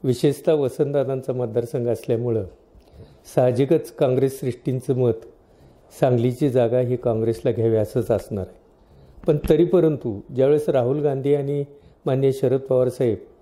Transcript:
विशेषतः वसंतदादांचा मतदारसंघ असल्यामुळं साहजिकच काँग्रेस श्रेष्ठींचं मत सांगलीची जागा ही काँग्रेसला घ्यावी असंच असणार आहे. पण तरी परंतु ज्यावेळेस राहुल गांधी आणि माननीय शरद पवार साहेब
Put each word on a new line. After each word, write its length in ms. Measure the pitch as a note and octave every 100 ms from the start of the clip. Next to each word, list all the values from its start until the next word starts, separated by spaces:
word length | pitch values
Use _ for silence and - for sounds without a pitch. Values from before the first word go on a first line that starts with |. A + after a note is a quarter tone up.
विशेषतः 500 | C#3 B2 D3+ C#3 -
वसंतदादांचा 800 | D#3 C3+ - C#3+ C#3+ C3 C3 B2+
मतदारसंघ 540 | B2+ B2 A2+ A#2 C#3 A#2+
असल्यामुळं 560 | A2 - A#2 A#2+ A2+ F#2 - _ - - - - - - -
साहजिकच 560 | B2+ A#2 C3+ D#3+ D#3
काँग्रेस 480 | - C#3+ B2+ C3+ C3+
श्रेष्ठींचं 580 | C3 A#2+ - C3 B2+ B2+
मत 280 | B2 A2 - - _ _ - _ _ -
सांगलीची 500 | C#3 B2+ A#2+ A#2 D3
जागा 300 | B2+ A#2 B2
ही 160 | B2 B2
काँग्रेसला 560 | B2 A2 A2 A2+ C3
घ्यावी 240 | A2+ A2+ A2+
असंच 360 | G#2 C3 G#2+
असणार 340 | G#2+ - G#2 F#2
आहे. 760 | - _ _ _ - - - -
पण 100 | D3+ -
तरी 160 | D#3 E3+
परंतु 540 | F3+ D#3+ C#3+ B2 G2+ - C3
ज्यावेळेस 340 | C3 D3+ D3+
राहुल 320 | C#3+ A#2+ C#3+
गांधी 340 | D3 C3+ C3+ C#3+
आणि 280 | C#3 C#3+ C#3+ - - _ -
माननीय 260 | C3 C3+
शरद 280 | C3+ B2+ C3
पवार 300 | C3 B2+ B2+
साहेब 280 | B2 B2+ G2+ - -